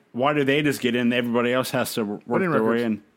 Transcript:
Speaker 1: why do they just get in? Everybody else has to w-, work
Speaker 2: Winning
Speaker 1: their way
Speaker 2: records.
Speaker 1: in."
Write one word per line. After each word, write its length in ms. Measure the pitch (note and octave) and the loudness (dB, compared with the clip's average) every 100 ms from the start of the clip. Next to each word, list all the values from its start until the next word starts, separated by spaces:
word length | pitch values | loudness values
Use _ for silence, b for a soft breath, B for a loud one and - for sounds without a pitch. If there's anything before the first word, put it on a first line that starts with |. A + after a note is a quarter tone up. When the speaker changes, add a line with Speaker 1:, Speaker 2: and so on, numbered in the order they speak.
| _ | _
Speaker 1:
why 200 | A#2+ C3+ | -2 0
do 100 | D3+ | 2
they 180 | C3+ C#3+ | 2 2
just 180 | D3 C3 | 2 0
get 140 | A#2+ | 0
in? 180 | A#2+ A#2+ | 0 2
Everybody 400 | B2 A#2+ A#2+ A#2+ | 0 0 0 2
else 180 | B2+ B2 | 0 0
has 220 | B2+ A2+ | -2 -2
to 80 | - | -4
w-, 140 | G#2 G#2 | -4 -6
work 40 | - | -4
Speaker 2:
Winning 240 | A#2+ F#3 | -2 0
Speaker 1:
their 100 | C#3 | 0
way 60 | A2 | 2
Speaker 2:
records. 100 | A#2 | 0
Speaker 1:
in." 180 | A#2 G#2 - | 0 -4 -8